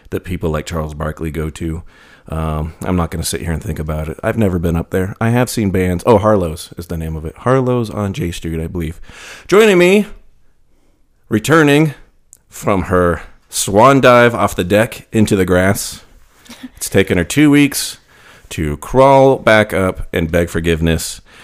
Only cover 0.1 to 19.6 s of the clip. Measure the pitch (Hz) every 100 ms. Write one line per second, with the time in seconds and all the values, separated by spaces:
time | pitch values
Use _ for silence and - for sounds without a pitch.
0.1 | 98 92 87 87 76 - 85 78 76 78
1.1 | - 80 78 78 - 82 80 - _ -
2.1 | - - 80 80 78 80 - 95 92 82
3.1 | 82 - - 85 78 - 76 78 78 78
4.1 | - 110 113 101 90 85 82 - 92 92
5.1 | - 113 123 123 - 101 92 90 87 -
6.1 | 110 107 104 85 78 - - 87 82 80
7.1 | 80 78 - 123 135 123 123 107 - 101
8.1 | - 85 - 85 80 82 87 80 - -
9.1 | - - - - 190 220 180 180 202 208
10.1 | - - _ _ _ _ _ _ _ _
11.1 | _ - 110 135 160 147 143 160 - -
12.1 | _ _ _ _ - 117 98 85 90 87
13.1 | 80 - - _ - - 98 127 139 127
14.1 | 120 120 110 101 - 90 101 113 - -
15.1 | 113 104 101 90 90 95 - - - -
16.1 | - - _ - - - - - 101 95
17.1 | 92 82 143 151 143 143 - - - _
18.1 | _ - - - - 78 73 - 127 135
19.1 | 135 135 131 117 107